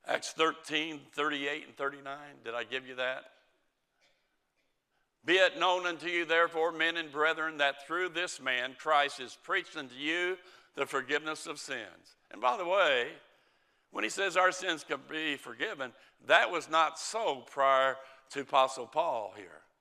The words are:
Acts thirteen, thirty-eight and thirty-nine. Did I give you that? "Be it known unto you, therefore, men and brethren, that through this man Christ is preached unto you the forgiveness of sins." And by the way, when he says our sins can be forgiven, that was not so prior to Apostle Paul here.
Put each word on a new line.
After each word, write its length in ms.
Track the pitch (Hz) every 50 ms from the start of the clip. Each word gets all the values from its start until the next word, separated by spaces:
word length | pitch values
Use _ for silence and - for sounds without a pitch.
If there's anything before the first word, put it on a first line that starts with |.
| _
Acts 280 | - - - - - -
thirteen, 720 | 156 160 160 143 - - - 151 151 156 165 156 143 135 - -
thirty-eight 540 | 147 147 151 147 139 143 143 143 156 -
and 100 | 135 -
thirty-nine. 640 | - 139 139 143 139 139 139 139 147 147 147 143 135 120
Did 120 | 117 113
I 80 | 120 117
give 220 | 107 123 131 131
you 100 | 127 131
that? 360 | 123 127 127 131 135 - - _ _ _ _ _ _ _ _ _ _ _ _ _ _ _ _ _ _ _ _ _ _ _ _ _ _ _ _ _ _ _ _ _ _ _ _ _ _ _
"Be 120 | 139 175
it 200 | 190 190 175 -
known 280 | 160 170 185 180 180 180
unto 220 | 175 170 147 151
you, 180 | 175 175 170 170
therefore, 460 | 156 165 165 170 160 151 160 160 175
men 260 | 165 160 160 165 165
and 140 | 170 165 151
brethren, 460 | 139 147 151 160 160 160 160 160 160
that 300 | 147 143 139 139 - -
through 220 | - 160 175 185 180
this 300 | 156 165 180 170 - -
man 360 | 131 135 127 123 123 131 131
Christ 440 | - - 151 156 143 143 143 - -
is 160 | 127 113 -
preached 400 | - - - 185 190 170 - -
unto 180 | 156 139 127 123
you 420 | 127 143 151 160 175 175 180 185 180 - - - - _ _ _
the 100 | - 139
forgiveness 600 | - - 135 131 123 147 147 151 156 151 - -
of 120 | 170 147 -
sins." 580 | - - 135 120 107 92 85 87 _ - _ _ _ _
And 120 | - 104
by 160 | 113 127 247
the 80 | 214 175
way, 540 | 170 185 196 185 151 135 123 120 143 170 - - _ _ _ _ _ _ _ _ _ _ _ _ _
when 140 | - 101 104
he 60 | 110
says 260 | - - 196 190 165
our 160 | 180 185 185
sins 320 | 175 - 180 190 165 151 -
can 180 | - 151 135 135
be 340 | - 156 156 156 156 143
forgiven, 580 | 131 - 127 117 113 151 220 208 147 131 123 - - - - _ _
that 300 | - - 151 180 214 190
was 160 | 180 165 139
not 320 | - 160 160 160 151 - -
so 420 | - - - 220 226 175 143 127
prior 560 | 120 - - 143 135 135 135 131 135 135 127 131 - - - - _ _
to 100 | - 139
Apostle 460 | 135 - 143 139 131 131 - - 120
Paul 440 | 110 - 151 170 165 135 117 104 95
here. 320 | 95 104 95 87 78 78 - _ _ _